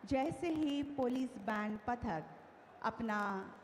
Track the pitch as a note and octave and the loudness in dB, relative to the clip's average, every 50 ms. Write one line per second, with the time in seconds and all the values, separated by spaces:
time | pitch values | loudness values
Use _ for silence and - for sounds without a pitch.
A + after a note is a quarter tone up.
0 | - G3 C4+ C4 C4+ E4 E4 - - F4 D#4+ D#4 D#4 C#4+ C#4+ C#4+ C#4+ C#4+ - - | -2 2 2 4 4 2 0 0 0 2 2 4 2 2 2 2 0 -2 0 2
1 | C4 A#3+ B3 C4 C4 B3 - A3+ G3+ - G#3+ G#3 G#3+ G#3+ G#3+ G#3+ - - A#3+ A#3+ | 2 2 4 2 0 0 -2 -4 -2 0 0 0 0 0 -2 -2 0 -2 -2 0
2 | - A3+ F3 D#3 D3+ - - - - - - - - - - - - A3 A3 A#3 | 0 0 0 0 -2 -6 -12 -16 -18 -20 -20 -20 -20 -20 -14 -2 -2 -2 0 0
3 | A#3 A3+ G#3 G#3 G3+ G3+ G3+ F#3+ F#3+ - - - | 0 0 2 2 2 2 0 -2 -4 -6 -12 -14